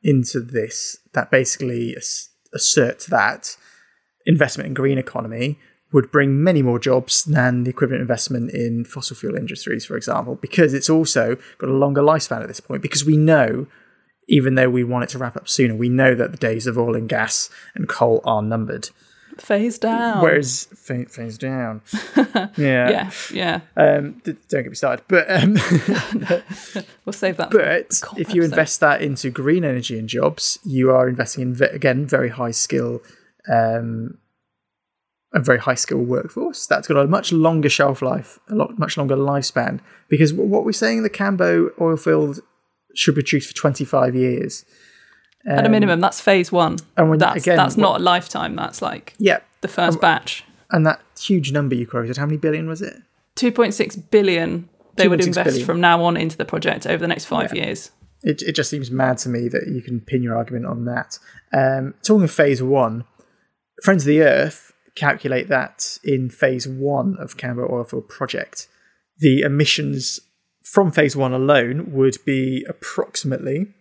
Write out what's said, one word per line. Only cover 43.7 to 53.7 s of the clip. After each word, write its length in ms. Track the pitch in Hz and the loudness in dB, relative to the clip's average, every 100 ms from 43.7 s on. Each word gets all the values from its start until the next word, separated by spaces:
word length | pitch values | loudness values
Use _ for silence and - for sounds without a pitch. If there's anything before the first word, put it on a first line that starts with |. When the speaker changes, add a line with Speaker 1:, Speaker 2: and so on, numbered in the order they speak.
| 135 139 139 127 | -2 0 2 2
Speaker 1:
years. 500 | 127 127 123 - - - _ _ _ _ _ _ _ 247 | 2 0 0 -4 -8 -16 _ _ _ _ _ _ _ -2
Speaker 2:
At 180 | - | 2
a 20 | 220 | 4
Speaker 1:
Um, 60 | |
Speaker 2:
minimum, 280 | 214 208 170 | 6 4 4
that's 200 | 190 - | 2 0
phase 320 | - 196 175 | 2 4 4
one. 240 | 180 165 165 - - | 2 2 0 -8 2
Speaker 1:
and 140 | 160 | 4
when, 80 | 160 | 6
Speaker 2:
That's, 240 | 175 - | 4 2
Speaker 1:
again, 140 | 143 170 | 2 4
Speaker 2:
that's 200 | 180 135 | 4 4
Speaker 1:
what 60 | |
Speaker 2:
not 180 | 202 - | 2 4
a 40 | |
lifetime. 500 | 180 175 180 - - | 2 2 0 -8 -6
That's, 260 | - - - | -6 -8 -6
like, 340 | - - - _ | -8 -8 -16 _
Speaker 1:
Yeah. 220 | 202 165 _ _ | 2 2 _ _
Speaker 2:
the 60 | 190 | -8
first 260 | - 175 | -2 0
Speaker 1:
And 60 | 165 | 2
Speaker 2:
batch. 440 | 175 151 - - - _ _ | 2 2 -2 -12 -14 _ _
Speaker 1:
and 160 | 170 156 | 2 2
that 140 | 151 _ - | 0 _ -14
huge 300 | - 190 135 | 0 0 2
number 240 | 143 143 | -2 0
you 100 | 123 | -2
quoted, 320 | 120 127 117 127 | -2 -6 -6 -4
how 100 | 147 | -4
many 100 | 151 | -2
billion 300 | 160 156 160 | 0 -2 -4
was 120 | 160 | -8
it? 140 | 196 - _ _ _ | -10 -12 _ _ _
Speaker 2:
Two 160 | - 247 | -2 0
point 240 | 233 226 | 2 0